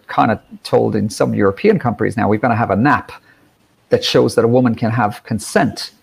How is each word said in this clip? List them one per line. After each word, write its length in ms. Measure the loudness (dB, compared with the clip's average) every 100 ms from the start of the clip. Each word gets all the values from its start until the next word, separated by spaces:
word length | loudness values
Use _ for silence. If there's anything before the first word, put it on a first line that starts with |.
| -4
kind 220 | 0 0
of 80 | -2 -6 -20
told 320 | -2 0 0
in 140 | 0 -4
some 240 | -2 -2
European 460 | 2 0 2 2 2
countries 360 | 0 -2 -2
now, 140 | 0 0
we're 100 | 0
gonna 160 | 0
have 160 | 0 0
a 60 | 2
nap 340 | 2 0 -2 -18 _ _ _ _ _ _ _
that 160 | -2
shows 300 | 2 2 2
that 100 | 2
a 40 | 2
woman 260 | 4 2
can 160 | 0 -2
have 320 | 0 -2 -4
consent 680 | -8 -8 -2 0 0 -4 -12 -12